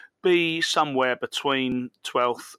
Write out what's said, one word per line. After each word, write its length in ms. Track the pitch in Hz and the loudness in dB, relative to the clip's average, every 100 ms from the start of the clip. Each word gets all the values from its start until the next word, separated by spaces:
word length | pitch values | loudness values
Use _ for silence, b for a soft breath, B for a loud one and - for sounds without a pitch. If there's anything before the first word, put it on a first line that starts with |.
| B _ | B _
be 400 | 185 175 165 165 | 2 4 2 -2
somewhere 540 | - 170 151 131 127 120 | -2 0 0 2 0 0
between 760 | 120 - 143 135 127 127 123 _ | -6 -4 0 0 0 -2 -6 _
twelfth 520 | - 127 123 117 - | -4 0 0 -2 -8